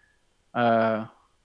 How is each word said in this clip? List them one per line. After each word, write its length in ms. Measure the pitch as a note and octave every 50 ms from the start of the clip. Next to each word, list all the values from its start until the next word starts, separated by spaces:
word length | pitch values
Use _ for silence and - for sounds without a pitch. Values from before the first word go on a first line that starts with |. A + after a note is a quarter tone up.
| _ _ _ _ _ _ _ _ _ _ -
Euh, 460 | A#2+ A#2+ A#2 A#2 A2+ A2+ A2 A2 G#2+ A2+ - - _ _ _ _ _